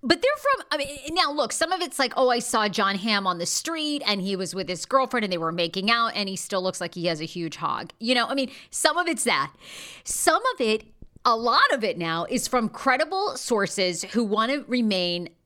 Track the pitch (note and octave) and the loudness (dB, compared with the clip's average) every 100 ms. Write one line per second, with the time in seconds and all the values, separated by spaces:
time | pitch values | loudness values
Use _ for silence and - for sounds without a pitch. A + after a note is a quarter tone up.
0 | B3+ E4+ B4+ D5 C#5 C5 - D4+ C#4 C#4+ | 2 2 2 2 0 0 -2 -4 -4 -6
1 | C4 E4+ D#4+ D4 A3+ - E4 F#4 E4+ - | -4 0 0 0 -2 0 0 0 -2 -2
2 | B3+ - B3+ A#3+ A#3 A3+ G#3 F#3+ G3 G3 | -2 2 2 2 0 0 0 2 0 0
3 | G#3+ G#3 F#3+ F3 F3 - - E4 D4+ D4 | 0 0 0 -2 -2 -2 -4 -4 -2 -2
4 | - G3+ F#3 F#3+ F#3 F#3 E3+ F3+ - C4 | 0 -2 0 -2 -4 -6 -6 -6 2 2
5 | C4 B3 G#3 F3+ E3 E3+ E3+ F#3+ G3 A#3 | 2 0 0 -2 -2 0 -2 0 0 2
6 | A#3 - G3 F#3+ - G3 F#3 F#3 F3 F3+ | 2 -2 -4 -6 -4 -2 -2 -4 -8 -2
7 | F3 D#3+ D#3+ F3 E3 - D3+ A2+ - - | -2 -2 -4 -6 -6 -4 -4 -4 -6 -8
8 | A3+ B3 A#3 C4+ C4 - - - - D#4 | 0 2 2 0 -2 -6 -10 0 2 2
9 | E4+ E4 - D#3+ C#3 - - - - - | 0 0 2 2 0 -6 -20 -18 -16 -16
10 | - - - E4 B4 B4 A#3+ A3 - - | -8 0 4 4 2 0 0 0 -2 -20
11 | - - - A3+ A#3 B3 C5+ C#4 G#3 E3 | -20 -2 2 2 4 4 4 4 0 -2
12 | E3 E3 F3 B3 - B3+ A3 - C4+ B3+ | -2 -2 0 -2 2 0 0 0 2 2
13 | D4+ F#4+ G#4 - - A3 G3 - F#3 E3+ | 2 0 -2 -4 0 0 2 2 0 0
14 | F#3+ A3 A3 G#3 A3+ C#4+ - B3 A3+ F#3+ | -2 0 2 2 2 0 0 2 2 2
15 | F3 F3 F3 _ | 0 -2 -6 _